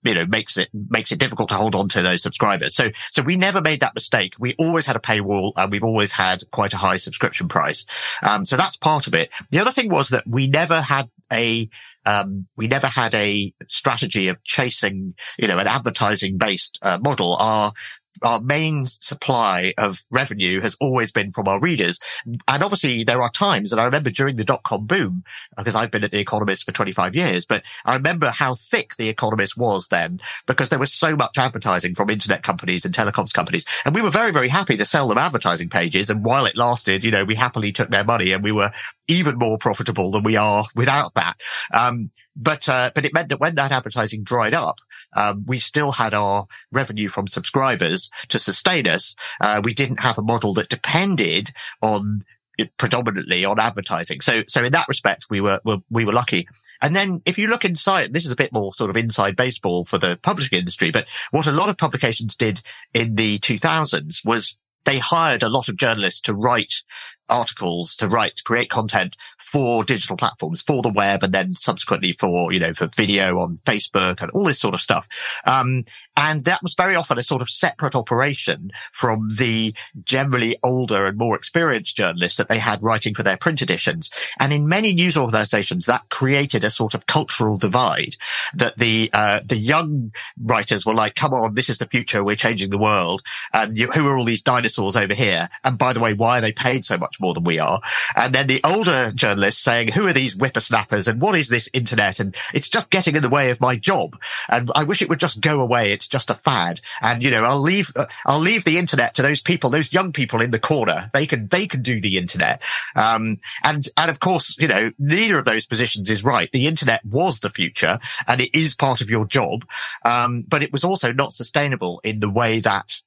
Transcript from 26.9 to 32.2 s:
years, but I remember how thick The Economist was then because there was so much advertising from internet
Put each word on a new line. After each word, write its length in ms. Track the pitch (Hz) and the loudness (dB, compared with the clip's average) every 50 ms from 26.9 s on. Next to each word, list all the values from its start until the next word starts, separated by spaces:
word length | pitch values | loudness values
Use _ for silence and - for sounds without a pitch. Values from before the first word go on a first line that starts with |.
| 92 - 90 92 92 | 0 0 -2 0 0
years, 300 | 143 180 143 95 90 - | 0 0 0 0 -2 0
but 160 | - 117 101 - - - - - | 0 -2 -2 -2 -8 -18 -8 -2
I 80 | - 123 | 0 0
remember 340 | 131 135 147 175 170 156 131 | 0 0 -4 -2 0 0 -2
how 260 | 113 - 147 131 127 | 0 0 -2 -2 -2
thick 420 | 120 - - - 226 - _ - | -4 -6 -2 -2 -2 -2 _ -8
The 120 | - 117 110 | -6 -4 -4
Economist 480 | 107 - - 110 107 107 104 98 - | -4 -2 -2 -2 0 0 -2 -2 -2
was 320 | - 120 117 101 95 92 - | -2 0 0 0 -2 -2 -2
then 320 | - 87 82 82 87 92 - - - - - | -2 0 0 -2 -4 -8 -10 -12 -14 -14 -4
because 220 | - 131 - 135 - | -2 0 0 2 2
there 100 | - 135 | 2 0
was 140 | 131 143 - | 0 -2 0
so 240 | - - 160 156 | 0 0 0 2
much 220 | 147 127 113 - - | 2 0 0 0 0
advertising 560 | 127 123 113 107 - 113 92 90 87 92 90 | 0 0 0 -2 0 0 0 0 0 -2 -2
from 160 | - 104 104 | -2 0 0
internet 320 | 110 107 | 0 -2